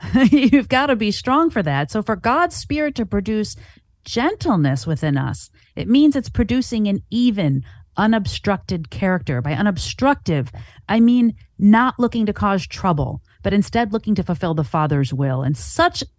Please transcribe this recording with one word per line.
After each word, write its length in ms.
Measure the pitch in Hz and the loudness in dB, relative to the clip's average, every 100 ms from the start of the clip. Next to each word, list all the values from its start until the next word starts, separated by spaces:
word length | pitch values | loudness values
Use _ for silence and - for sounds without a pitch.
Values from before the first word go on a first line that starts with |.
| - | -2
<laughs> 160 | 254 254 | 4 6
You've 380 | 294 254 285 208 | 6 6 4 4
gotta 260 | 262 285 | 0 2
be 160 | 233 208 | 0 0
strong 400 | 196 - 277 330 | -2 0 2 2
for 140 | 226 | 0
that. 260 | 151 139 147 | -2 -2 -2
So 100 | 220 | -4
for 140 | 208 | -4
God's 400 | 196 226 285 349 | -2 0 2 0
Spirit 400 | - - 294 302 | -2 -6 -2 -2
to 100 | 262 | -4
produce 520 | 208 202 190 214 208 - - - _ _ | -4 -4 -2 -2 -4 -8 -18 -20 _ _
gentleness 800 | - 247 302 415 339 190 139 135 160 | -8 -2 0 0 0 2 2 0 -4
within 320 | 147 156 139 | -4 -2 -2
us, 320 | 131 143 - _ _ | -2 -8 -12 _ _
it 140 | - 185 | -10 0
means 260 | 262 302 | 4 4
it's 140 | 277 - | 2 -4
producing 580 | - 220 247 247 226 202 | -2 0 0 -2 -2 -2
an 160 | 202 - | -2 -4
even, 540 | 226 247 202 151 135 - - - - | 0 0 2 0 0 -4 -18 -12 -2
unobstructed 920 | 214 226 190 - - 190 - 180 156 | 2 2 -2 -6 -4 -4 -4 -8 -8
character. 520 | - 190 180 147 123 | -4 -2 -2 -2 -4
By 120 | 139 | -2
unobstructive, 960 | 151 208 175 - - 269 277 - 151 131 - - - - | -2 -2 -2 -8 -2 0 0 0 -2 -4 -10 -18 -18 -2
I 120 | 220 | 2
mean 340 | 233 247 233 - - - | 4 4 2 -2 -16 2
not 400 | 202 220 254 - | 6 6 4 0
looking 260 | 240 233 208 | -2 0 -2
to 60 | |
cause 320 | 196 208 196 | 0 0 0
trouble, 560 | - - 190 147 127 147 _ _ | -4 -4 -2 0 -2 -6 _ _
but 100 | 196 | -2
instead 400 | 202 - 233 226 | 0 0 0 -2
looking 220 | 220 214 | -4 -2
to 80 | 196 | -2
fulfill 320 | 175 170 175 | -2 -4 -2
the 80 | 160 | -2
Father's 500 | 143 165 151 143 135 | -2 0 0 0 -2
will. 300 | 135 139 131 | -2 -2 -2
And 140 | 135 143 | -2 -4
such 480 | - - 349 - - | -4 0 0 0 -12